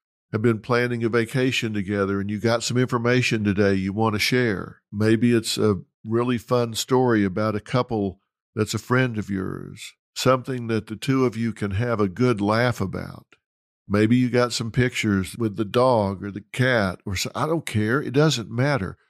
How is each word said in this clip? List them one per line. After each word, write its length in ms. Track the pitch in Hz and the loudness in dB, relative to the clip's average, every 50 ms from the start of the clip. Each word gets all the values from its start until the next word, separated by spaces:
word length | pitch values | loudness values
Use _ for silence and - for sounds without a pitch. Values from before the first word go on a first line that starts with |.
| _ _ _ _ _ - | _ _ _ _ _ -6
have 100 | - 110 | -4 0
been 180 | 110 120 113 104 | 2 2 0 0
planning 440 | - - 120 120 120 120 120 117 117 | 0 0 0 0 0 0 -2 -2 -2
a 40 | 113 | 0
vacation 640 | 110 117 113 113 - 131 127 135 123 - 123 113 | 0 0 0 0 0 0 0 0 0 -2 -2 -2
together 480 | 107 104 95 92 104 101 98 95 98 98 | -4 -4 -4 -2 0 0 0 0 0 -2
and 80 | 98 101 | -2 -4
you 100 | 107 101 | -4 -2
got 240 | 104 113 117 117 | 0 0 0 0
some 140 | - - 117 | 0 -2 0
information 680 | 123 127 123 127 117 113 120 123 127 120 - 120 110 104 | 0 0 0 0 0 2 2 2 2 2 0 0 0 0
today 300 | 104 95 101 104 98 98 | 0 2 4 2 2 2
you 200 | 95 95 98 95 | 0 -2 -2 -2
want 200 | 107 110 110 104 | 0 0 0 0
to 40 | 104 | 0
share. 640 | - - 127 127 127 113 98 85 85 - - _ _ - | -2 0 0 0 0 0 -2 -4 -8 -12 -16 _ _ -10
Maybe 400 | - 101 107 110 113 107 120 120 | -4 0 2 4 4 4 4 4
it's 240 | 120 113 113 - - | 4 2 0 -2 -2
a 240 | 113 107 107 101 85 - _ _ _ - 110 | 0 2 2 2 0 -4 _ _ _ -8 -2
really 300 | 110 117 120 123 123 113 | -2 0 0 0 -2 -4
fun 360 | - - 127 123 120 117 113 | -2 0 0 0 0 -2 -4
story 500 | - - - 127 127 131 123 117 107 101 | -6 -2 0 2 2 4 4 4 4 2
about 300 | 98 87 107 107 110 104 | 2 0 -2 -2 -2 -2
a 60 | 104 | -4
couple 600 | - - - 123 123 - 117 107 101 95 90 _ _ _ _ _ _ _ - | -6 -2 -2 -2 0 0 -2 -2 -2 -4 -4 _ _ _ _ _ _ _ -4
that's 200 | 110 107 - - | -4 -4 -2 -4
a 40 | 107 | -6
friend 400 | - - 123 127 131 123 113 107 | -2 0 2 2 2 0 -2 -6
of 120 | 98 92 | -6 -4
yours, 600 | 98 95 92 95 92 92 90 92 98 107 - - - _ _ _ - | -4 -6 -6 -6 -8 -10 -12 -14 -16 -16 -18 -20 -20 _ _ _ -8
something 500 | - - 127 131 127 120 - 131 127 117 113 | 0 2 2 2 2 0 -6 -8 -6 -4 -2
that 180 | 113 107 101 | -2 -2 -2
the 100 | - 110 | -6 -12
two 280 | 110 - - 131 131 131 | -8 -4 -2 0 2 2
of 120 | 123 101 | 0 0
you 160 | 113 117 113 | -2 -4 -4
can 200 | 107 - 107 101 | -4 -4 -6 -4
have 280 | 95 98 123 123 117 101 | -2 -2 -2 -2 0 0
a 80 | 107 98 | 0 0
good 320 | 87 87 123 127 117 98 | 0 2 2 2 2 2
laugh 400 | 101 101 107 113 123 123 117 - | 0 0 2 2 2 0 0 -2
about. 460 | 101 92 90 90 90 90 90 - - _ _ _ _ _ _ _ _ _ _ _ _ | -4 -6 -6 -8 -10 -12 -16 -18 -20 _ _ _ _ _ _ _ _ _ _ _ _
Maybe 300 | - 95 104 110 110 120 | -2 2 4 4 6 4
you 120 | 127 127 120 | 4 4 4
got 240 | 117 123 123 120 | 4 2 2 2
some 180 | 117 - 113 113 | 0 -4 -6 -2
pictures 680 | - 127 123 127 - - - 107 98 98 92 - - 117 | 0 0 0 0 0 -2 0 2 2 2 0 -2 -4 -4
with 180 | 117 110 98 | -4 -4 -2
the 80 | 110 110 | -4 -4
dog 580 | 98 - 123 127 131 123 110 101 98 98 92 | -2 2 2 4 4 4 4 2 0 -2 -4
or 80 | 98 101 | -8 -10
the 140 | 95 104 - - | -10 -10 -14 -8
cat 480 | - - 127 131 127 113 101 92 92 - - | -2 0 2 2 4 2 2 0 -2 -6 -8
or 100 | 104 95 | -8 -6
so, 140 | - - - - | -6 -6 -6 -6
I 120 | 104 131 | -4 -2
don't 200 | 156 165 160 - | -2 -2 -4 -4
care. 360 | - - 107 107 110 123 147 | -2 -2 -2 0 0 0 -2
It 100 | 135 - | -2 0
doesn't 380 | 123 139 151 160 131 127 104 - | 2 2 2 2 2 -2 -6 -6
matter. 460 | 117 117 131 147 143 117 95 92 92 _ _ | -2 -2 0 0 0 -2 -4 -6 -10 _ _